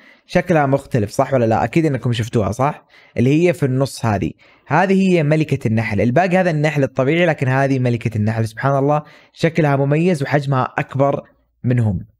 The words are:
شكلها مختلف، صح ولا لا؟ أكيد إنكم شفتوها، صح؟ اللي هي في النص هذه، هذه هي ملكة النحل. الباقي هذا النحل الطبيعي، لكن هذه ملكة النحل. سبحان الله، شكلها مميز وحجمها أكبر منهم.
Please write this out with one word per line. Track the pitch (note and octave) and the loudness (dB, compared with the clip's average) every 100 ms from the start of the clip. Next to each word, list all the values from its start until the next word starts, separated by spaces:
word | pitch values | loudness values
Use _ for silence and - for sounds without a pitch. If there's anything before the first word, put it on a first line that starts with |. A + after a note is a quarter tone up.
| - _ - | -20 _ -4
شكلها | F3 F3 D#3+ C#3 | -2 2 2 2
مختلف، | C3+ - B2 G#2 | 0 0 -2 -2
صح | - C3+ | -2 0
ولا | C3+ A2+ | 2 2
لا؟ | G#2 | 0
أكيد | A2 E3+ D#3 | 0 0 0
إنكم | C3 B2+ | -2 -4
شفتوها، | A#2 A2 A#2 G#2 | -4 -2 -2 -2
صح؟ | A2+ C#3 - _ - _ - | -2 -4 -4 _ -20 _ 0
اللي | B2 D3+ F3 | 2 4 2
هي | |
في | - C#3 | 2 0
النص | B2+ C3+ - A2+ | 0 -4 -4 -2
هذه، | G2 D#2+ - _ _ - | -2 -4 -8 _ _ -2
هذه | D3+ F#3+ F#3+ F#3+ | 0 2 2 4
هي | F3 | 2
ملكة | D3 D#3 D3+ C3+ A2+ | 2 0 0 -2 0
النحل. | A2 A2 G2+ | -2 -2 0
الباقي | A#2 B2+ F#3 F#3 | 0 2 2 0
هذا | F3 | 0
النحل | D3+ D3+ D3 | 0 -2 0
الطبيعي، | C3+ - C3 E3 F3 | -2 0 0 0 0
لكن | D3+ B2+ | 0 0
هذه | C3 C#3 C3+ | 0 0 0
ملكة | B2+ A#2 A#2+ A2 | 0 -2 -2 -2
النحل. | G#2+ A2+ A2 | -2 -2 -4
سبحان | - C3+ C#3 | -4 -2 0
الله، | C#3 D3 - - _ | 0 -2 -4 -18 _
شكلها | - E3 E3 D3+ C#3 | -4 -2 0 0 2
مميز | C#3 D3+ F3+ D3+ | 0 0 0 0
وحجمها | C3+ D3 C#3 C3 - - | 0 -2 0 0 -2 -4
أكبر | - C3 C#3 C#3+ - _ _ _ | -4 0 0 -2 -6 _ _ _
منهم. | A#2+ B2 A2 F#2 - | -2 0 0 -2 -8